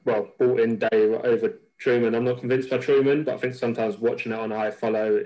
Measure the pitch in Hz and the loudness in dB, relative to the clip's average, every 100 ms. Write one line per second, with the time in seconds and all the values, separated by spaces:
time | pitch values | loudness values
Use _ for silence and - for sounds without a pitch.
0 | 127 110 101 - 123 123 113 110 113 110 | -2 -2 -4 0 2 2 0 0 2 4
1 | 107 113 123 113 110 - _ - 135 120 | 4 2 0 0 0 -4 _ -4 0 2
2 | 113 117 123 123 123 131 131 127 127 139 | 2 0 -2 -2 -2 -2 0 -2 2 4
3 | 135 147 151 - 127 127 120 113 110 101 | 4 2 -2 -4 -6 -4 -4 -2 -4 -2
4 | 117 - 117 110 110 110 107 - 113 107 | -2 -2 -6 -6 -6 -4 -4 -4 -2 0
5 | 107 104 | 2 0